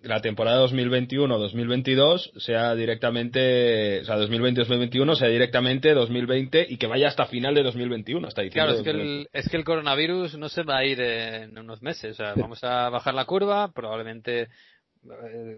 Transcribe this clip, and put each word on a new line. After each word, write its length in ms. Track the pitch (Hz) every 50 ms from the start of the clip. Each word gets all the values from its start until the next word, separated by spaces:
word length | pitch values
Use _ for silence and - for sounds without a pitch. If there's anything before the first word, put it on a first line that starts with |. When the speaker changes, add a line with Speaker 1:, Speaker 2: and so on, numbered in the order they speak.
Speaker 1:
la 180 | - 110 110 110
temporada 380 | 104 113 104 107 110 113 120 131
dos 140 | 131 123
mil 160 | 131 131 123 123
veintiuno 500 | 127 127 123 123 131 139 143 131 120 107
dos 160 | 104 98 107
mil 120 | 117 117
veintidós 680 | 120 123 127 127 131 131 131 139 151 175 170 - - -
sea 400 | 104 - - 117 113 117 117 117
directamente, 1200 | 113 113 113 113 110 - 120 117 120 117 120 123 131 131 127 127 123 123 120 117 110 107 104 98 92
o 20 | -
sea, 120 | 113 110
dos 140 | 107 104 104
mil 100 | 117 117
veinte 200 | 120 127 123 123
dos 80 | 117 113
mil 100 | 123 123
veintiuno 380 | 123 117 123 131 139 156 160
sea 100 | 135 135
directamente 640 | 117 117 117 123 123 127 123 123 127 131 131 135 156
dos 160 | 151 135 120 113
mil 180 | 120 123 123
veinte 380 | 117 127 135 135 131 156 160 175 -
y 80 | 127
que 100 | 110 123
vaya 220 | 110 117 131 143 143
hasta 180 | - - 127
final 300 | - 127 120 123 139 147
de 80 | 147 139
dos 100 | 127 117
mil 140 | 123 123 123
veintiuno, 400 | 120 113 107 - 139 175 170 -
hasta 140 | - -
diciembre 320 | 101 - - 160 156 151 123
Speaker 2:
Claro, 40 | 113
es 60 | -
que 80 | 156
Speaker 1:
de 100 | 156 151
Speaker 2:
el, 260 | 151 147 143 143 143 -
es 160 | - 143 131 -
que 80 | -
el 80 | 165 151
coronavirus 760 | 160 165 160 151 147 139 139 156 165 180 185 180 160 147 147
no 100 | 151 147
se 140 | - -
va 140 | 165 151 135
a 80 | 131 131
ir 160 | 139 135 123
en 580 | 127 120 117 113 113 113 113 113 110 107 107 110
unos 240 | 113 113 110 107
meses. 300 | 123 151 165 - - 110
O 20 | 110
sea, 200 | - 107 104 -
Speaker 3:
Pero 100 | - 113
Speaker 2:
vamos 180 | 113 117 -
a 280 | - 123 123 123 123 123
bajar 240 | 120 123 - 139 131
la 100 | 131 127
curva, 480 | - 180 196 202 202 202 202 208 190
probablemente, 720 | - - 117 110 110 113 113 113 113 117 110 123 120 120
eh, 1120 | 117 113 117 _ - _ _ _ _ _ _ _ _ - 107 - 117 113 113 117 117 113 110